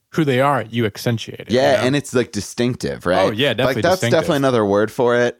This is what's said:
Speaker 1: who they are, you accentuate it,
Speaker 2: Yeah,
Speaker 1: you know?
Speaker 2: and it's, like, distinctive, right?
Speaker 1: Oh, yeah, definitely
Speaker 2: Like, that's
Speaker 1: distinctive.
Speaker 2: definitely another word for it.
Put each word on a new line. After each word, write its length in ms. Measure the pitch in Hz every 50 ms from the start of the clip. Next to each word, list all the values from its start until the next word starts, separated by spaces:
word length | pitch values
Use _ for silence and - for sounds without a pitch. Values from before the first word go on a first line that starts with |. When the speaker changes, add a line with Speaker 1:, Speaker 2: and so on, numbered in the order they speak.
| _ _
Speaker 1:
who 120 | - 170 160
they 160 | 139 131 123
are, 220 | 135 143 143 127 107
you 220 | 113 110 120 117
accentuate 560 | 104 - - - 123 117 110 - - - -
it, 100 | - -
Speaker 2:
Yeah, 200 | 104 127 135 143
Speaker 1:
you 60 | 135
know? 60 | 117 110
Speaker 2:
and 80 | 127 139
it's, 180 | 143 - - -
like, 160 | 143 139 -
distinctive, 720 | - 101 95 - - - 120 123 127 - - 71 69 62 -
right? 200 | 87 90 92 95
Speaker 1:
Oh, 40 | 98
yeah, 220 | 104 107 139 139 113
definitely 220 | 104 131 131 131
Speaker 2:
Like, 80 | 123 104
that's 120 | 170 185
Speaker 1:
distinctive. 240 | 185 - 196 180 165
Speaker 2:
definitely 180 | 156 - 160
another 280 | 139 139 135 127 113 107
word 260 | 101 98 101 107 110
for 240 | - - 123 120 120
it. 220 | 120 120 120 -